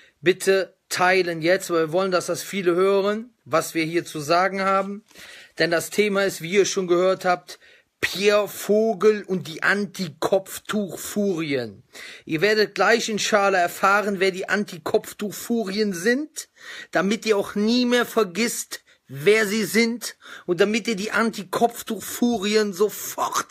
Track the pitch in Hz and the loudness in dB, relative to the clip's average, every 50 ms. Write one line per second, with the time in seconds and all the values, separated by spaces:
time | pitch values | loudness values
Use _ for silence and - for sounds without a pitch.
0 | - _ _ _ 143 175 185 185 - 190 196 190 175 - _ _ _ - - - | -20 _ _ _ 0 0 0 2 2 2 2 2 2 -2 _ _ _ -6 -2 2
1 | 180 180 190 190 175 175 170 165 156 170 190 185 - - 170 165 160 156 156 185 | 2 4 4 4 2 0 -2 -2 2 2 2 2 0 0 0 0 0 2 0 0
2 | 196 190 180 170 170 180 170 - - - 190 202 175 175 170 180 190 196 202 196 | 0 2 0 0 0 -2 -6 -6 -6 -6 -4 -2 0 2 2 4 4 4 4 2
3 | 190 202 208 220 233 - _ _ - 120 139 165 160 - - 165 160 156 170 170 | 2 0 -2 -4 -6 -12 _ _ -8 -2 0 0 0 0 -2 -2 -2 0 -2 -4
4 | 160 - - 156 143 143 170 175 185 190 190 196 190 196 190 196 196 196 202 208 | -4 -4 -8 -6 -2 2 2 2 2 2 0 0 0 2 2 0 0 -2 -6 -12
5 | - _ - - - - - - - - - - 160 165 170 160 156 - - 208 | -14 _ -20 -20 -20 -20 -20 -20 -20 -10 -4 -2 0 2 2 0 -2 -2 0 0
6 | 208 208 196 196 196 185 - - 160 165 196 202 175 - - 196 185 170 175 175 | 0 2 2 0 0 0 -2 -4 -6 0 2 2 4 2 2 -2 0 2 2 4
7 | 185 185 185 180 - 180 180 175 - - - - _ - - _ _ _ _ - | 4 2 2 0 0 0 0 -2 -2 -12 -20 -20 _ -20 -20 _ _ _ _ -6
8 | - - - 180 202 208 208 208 202 190 - - - - 208 214 220 226 208 175 | -6 -6 -2 0 2 4 4 4 2 0 -6 -6 0 2 2 2 4 2 2 4
9 | 220 214 214 208 - - 190 175 135 151 160 - - 170 196 202 208 165 - - | 4 4 4 4 0 -4 -4 -4 -4 -8 -8 -4 0 0 0 0 -2 -4 -6 -6
10 | 185 151 131 - - - 196 190 190 - - - _ - - 214 202 165 - - | -8 -8 -6 -4 -2 2 2 0 0 -2 -14 -14 _ -4 -4 -4 -4 -4 -8 -10
11 | - - - 208 202 196 180 160 165 147 139 127 120 110 95 127 - _ - - | -10 -6 -4 -2 0 0 0 -2 -2 -2 -2 -4 -4 -6 -10 -16 -20 _ -20 -20
12 | - - - - - - 156 151 180 208 220 214 208 202 - 185 185 202 233 240 | -18 -18 -18 -14 -8 -4 -2 0 2 2 4 2 2 0 0 2 4 4 4 2
13 | - 226 214 196 - - 220 202 196 196 190 185 175 175 - - 208 190 202 208 | 2 -2 -4 -2 -2 2 2 2 4 4 2 2 0 0 -2 2 2 4 4 4
14 | 196 208 202 175 190 190 180 190 - - 185 208 202 - 185 156 - - - 208 | 2 0 0 0 0 0 0 -2 -4 -2 -2 -2 -2 -4 -8 -10 -6 -2 -2 -2
15 | - - - - 208 196 156 - - - 240 226 208 190 190 214 214 202 185 165 | -2 -2 -12 -8 -8 -8 -8 -8 -6 -4 -2 -2 -2 -2 -2 -2 0 -2 -2 -2
16 | 175 233 247 277 311 - - - - _ _ _ - - - - - - - 160 | 0 0 0 0 -2 -8 -12 -16 -18 _ _ _ -20 -18 -16 -16 -10 -4 -2 0
17 | 175 196 226 - - 220 208 196 - - - 208 208 220 240 247 247 240 247 240 | 0 0 0 0 0 0 0 0 0 -2 -2 0 0 2 2 2 2 2 2 2
18 | 226 - - 226 214 180 165 196 233 233 - - - - - - _ _ _ _ | 0 0 0 0 0 0 0 -2 -2 -2 -2 -6 -10 -12 -14 -18 _ _ _ _
19 | _ - 131 139 147 196 214 220 220 190 208 226 202 151 180 220 233 226 240 226 | _ -16 -8 0 4 4 4 4 4 2 0 -2 -2 0 2 2 2 2 0 -4
20 | - - - _ - - - - - - 180 165 202 202 214 226 190 233 220 180 | -8 -12 -14 _ -20 -20 -20 -10 -4 -2 2 2 2 2 2 -2 -2 -2 -4 -4
21 | 208 214 - 202 226 220 - - 175 - - - 233 233 - - - - 220 190 | -4 -4 0 0 0 0 -2 -4 -10 -6 -2 0 0 0 0 -2 -8 -8 -8 -8
22 | - - - - 240 240 233 196 190 208 214 214 214 202 175 170 214 202 - - | -8 -8 -4 0 0 0 0 0 0 2 2 2 2 0 0 0 0 0 -2 -4
23 | - - - - 247 254 - - - - | -12 -10 -6 -4 -4 -2 -2 -4 -4 -6